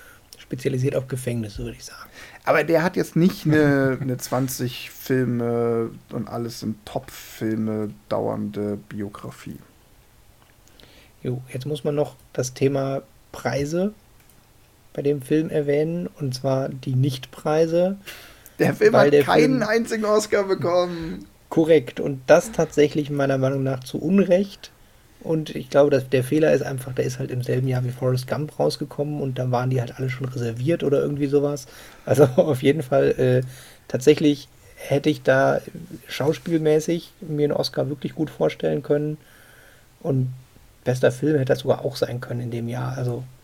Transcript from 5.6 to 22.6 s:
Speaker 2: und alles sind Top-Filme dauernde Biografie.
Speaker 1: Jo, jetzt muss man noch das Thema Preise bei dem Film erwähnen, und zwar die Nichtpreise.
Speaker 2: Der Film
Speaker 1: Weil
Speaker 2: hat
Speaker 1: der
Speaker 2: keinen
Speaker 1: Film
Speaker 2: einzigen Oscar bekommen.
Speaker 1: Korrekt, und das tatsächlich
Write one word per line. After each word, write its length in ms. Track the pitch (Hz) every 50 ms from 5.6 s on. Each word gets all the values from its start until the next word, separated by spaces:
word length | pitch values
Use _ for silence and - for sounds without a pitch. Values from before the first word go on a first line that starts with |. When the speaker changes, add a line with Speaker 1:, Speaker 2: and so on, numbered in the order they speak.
| 117 117 117 117 113 113 - - - -
Speaker 2:
und 160 | - 117 107
alles 340 | - - 117 120 113 - -
sind 220 | 110 107 110 - -
Top-Filme 1040 | - - - - - - - - - - - 113 110 110 110 110 110 107 107 107 104 - - -
dauernde 720 | - 107 107 110 110 107 107 104 104 104 104 104 104 104 104 -
Biografie. 720 | - - 104 101 101 - - - 123 - - - - 73 - - _ _ _ _ _ _ _ _ _ _ _ - _ - _ _ _ _ _ _ - - - - - - - - - _ _
Speaker 1:
Jo, 200 | - 131 123 127 - - -
jetzt 120 | 127 -
muss 180 | 147 151 147 -
man 120 | 151 147
noch 200 | 147 147 143 - - - _ -
das 200 | - 127 131 -
Thema 480 | - 135 135 139 139 135 135 135 139 - - _ _ _ _
Preise 600 | - - - 127 127 139 143 147 165 175 190 208 214 - _ _ - - _ _ - _ _ _ _ _ _ _ _ _ _ - -
bei 100 | 156 139
dem 180 | 143 147 139
Film 280 | 127 - 151 156 160 180
erwähnen, 580 | 160 156 143 143 143 147 156 165 170 175 180 - - -
und 140 | 147 131 127
zwar 360 | - - 135 131 131 135 143
die 260 | 139 131 - 135 127
Nichtpreise. 1000 | 127 135 143 127 127 - - - - - 160 151 156 165 160 165 175 180 190 202 202 - - - - - - - - - - _
Speaker 2:
Der 160 | - - - 131
Film 200 | - - - 240
Speaker 1:
Weil 140 | - 143
Speaker 2:
hat 60 | 147 143
Speaker 1:
der 100 | 147 139
Speaker 2:
keinen 360 | - - - 156 - - 254
Speaker 1:
Film 100 | - -
Speaker 2:
einzigen 360 | 226 233 226 - 226 214 214
Oscar 400 | 208 214 214 208 - 220 208 196
bekommen. 800 | 190 190 156 143 175 175 180 180 180 175 165 160 165 180 - - - - _ _ -
Speaker 1:
Korrekt, 500 | - 165 160 160 165 147 131 - - -
und 220 | - 147 139 131 -
das 280 | - 156 175 170 226 -
tatsächlich 580 | -